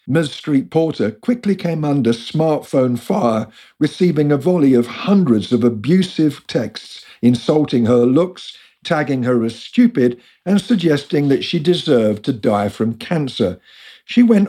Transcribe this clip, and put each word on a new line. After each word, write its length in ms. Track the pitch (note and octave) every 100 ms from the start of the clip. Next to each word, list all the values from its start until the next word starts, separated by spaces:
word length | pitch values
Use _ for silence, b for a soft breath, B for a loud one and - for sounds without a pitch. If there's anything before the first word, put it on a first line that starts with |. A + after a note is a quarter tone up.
| -
Ms 240 | C#3+ D#3
Street 380 | - - C#3 B2+
Porter 420 | D#3+ E3 D3 G#2+
quickly 460 | - - B2 G#3 G3
came 260 | E3+ D#3+
under 300 | D3+ C#3+ A#2
smartphone 840 | A#2+ - D#3 D#3+ D3 - D3 B2+ A#2+
fire, 500 | - G3+ A#2+ A2 G#2+ B B -
receiving 500 | D3 - F3+ D3+ D3
a 60 | D3
volley 360 | C3+ F3+ C#3
of 140 | B2+ A#2+
hundreds 640 | - - G3+ E3+ A2 F#2
of 140 | B2 A#2+
abusive 760 | G#2+ A2 F3+ F3+ - D#3 C#3 -
texts 560 | - A2 - - - B B
insulting 680 | A#2 B2 - D#3 C#3+ B2+ A#2
her 180 | B2 A#2+
looks, 500 | C3+ F3+ - - b b b -
tagging 380 | D#3+ D3 C3+
her 200 | B2 B2
as 120 | A2+ A#2
stupid, 600 | - - A#3+ F#3+ B2 - b b -
and 160 | G3+
suggesting 680 | - A#3 E3 C#3+ - D3+ C#3+
that 160 | C3
she 160 | - E3+
deserved 640 | D3+ F3 - B2+ G#2+ G#2
to 80 | -
die 380 | B2 A#2+ G#2 G#2
from 240 | - A2+
cancer. 680 | A2 - E3+ C#3 - G2+ F2+ B B B B -
She 180 | -
went 240 | A#3+ G#3+